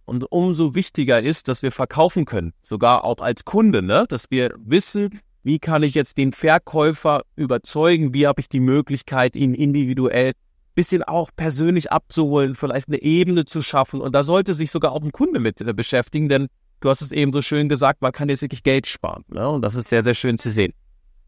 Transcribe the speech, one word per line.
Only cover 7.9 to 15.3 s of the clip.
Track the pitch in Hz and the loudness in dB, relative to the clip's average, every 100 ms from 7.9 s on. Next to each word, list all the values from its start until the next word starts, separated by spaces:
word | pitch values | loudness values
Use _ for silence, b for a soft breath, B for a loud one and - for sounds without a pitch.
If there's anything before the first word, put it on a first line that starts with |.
| 170 143 | 4 2
wie | 135 143 | 2 2
habe | 139 | 0
ich | - | -2
die | 131 | 0
Möglichkeit, | 127 143 139 139 - 131 127 - | 2 2 0 -6 -4 0 0 2
ihn | 135 | 0
individuell | 127 143 143 127 127 127 123 131 - _ _ _ - | 2 0 2 0 0 0 2 0 -4 _ _ _ -2
bisschen | 175 180 | 0 -2
auch | - 170 160 - | -2 -4 -4 -6
persönlich | 160 135 165 180 - | -6 0 0 0 0
abzuholen, | - _ 160 147 143 135 127 | -4 _ -2 0 2 0 -2
vielleicht | 139 131 143 | -6 -6 -4
eine | 135 | -4
Ebene | 147 165 180 175 143 | 0 2 2 0 -2
zu | 156 | -6
schaffen. | - 143 135 135 | -2 -2 -2 -4
Und | 135 139 | -2 0
da | |
sollte | 147 190 196 | 2 0 0
sich | 156 156 | -4 -4
sogar | 160 147 | -2 -2
auch | 147 | -2
ein | 151 | -8
Kunde | - 339 | -2 -2